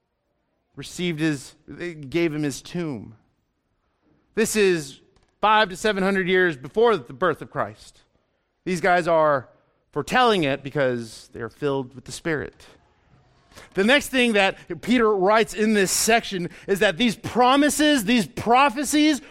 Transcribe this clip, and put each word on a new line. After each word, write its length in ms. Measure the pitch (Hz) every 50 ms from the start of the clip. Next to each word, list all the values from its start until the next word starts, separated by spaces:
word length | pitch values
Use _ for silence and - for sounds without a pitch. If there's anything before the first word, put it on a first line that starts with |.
| _ _ _ _ _ _ _ _ _ _ _ _ _ _ _
received 460 | 139 - - - - 180 175 160 147
his, 340 | 160 160 147 131 - - - _ _ -
they 260 | - - 175 175 160
gave 400 | 156 143 127 147 170 170 165 147
him 80 | 151
his 180 | 151 143 127 -
tomb. 540 | - - - 180 170 156 131 101 - 113 110 _ _ _ _ _ _ _ _ _ _ _ _ _ _ _ _ _ _ _ _ _ _ _ _
This 220 | 196 226 - -
is 440 | 214 202 190 175 160 143 139 - - _ _ _ _ _ _ _ _
five 280 | 196 214 214 214 220 180
to 80 | 185
seven 260 | - - 214 202 196
hundred 240 | 185 196 196 190 180
years 300 | 175 185 185 180 175 151
before 400 | 127 131 139 - 214 233 240 214
the 160 | 165 - -
birth 280 | 135 123 185 170 143 -
of 80 | 139 -
Christ. 500 | - 143 110 101 107 - - - _ _ _ _ _ _ _ _ _ _ _ _ _ _ _
These 160 | 175 185 160
guys 260 | 175 185 180 180 160
are 440 | 170 165 160 156 151 143 131 117 - _ _ _ _ _ _ _ _
foretelling 520 | _ 147 139 - - 254 247 233 214 185 156
it 180 | 135 139 -
because 680 | - 139 - 151 135 127 123 120 117 110 - - - _ -
they 60 | 113
are 100 | 117 110
filled 440 | - _ 147 143 135 135 131 120 -
with 120 | 120 -
the 60 | -
Spirit. 520 | - - - 170 156 131 95 - - _ - - - _ _ _ _ _ _ _ _ _ _ _ _ _ _ _ _ - - - _
The 100 | 180 196
next 240 | 226 277 285 - -
thing 240 | 262 262 240 233
that 480 | 208 202 196 190 - - - - 175 151
Peter 340 | - 190 247 240 226 214 214
writes 380 | 190 180 202 214 226 214 -
in 220 | - 220 214 220 214
this 160 | 208 190 175
section 580 | - - - 214 226 226 - - 196 175 175 156 - - -
is 120 | - 202 170
that 180 | 214 196 170
these 180 | 156 247 233 175
promises, 920 | - - - - 220 247 247 269 285 302 285 - - 302 302 294 262 190
these 200 | 202 247 240 185
prophecies 960 | - - - - 208 240 254 285 277 214 285 285 - 285 302 302 311 302 233 - -